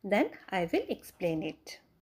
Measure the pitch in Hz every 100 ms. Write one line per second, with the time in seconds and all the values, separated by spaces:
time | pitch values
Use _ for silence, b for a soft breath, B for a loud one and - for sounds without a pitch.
0 | 196 208 302 - - 185 170 339 523 -
1 | - - 175 160 156 - - - _ _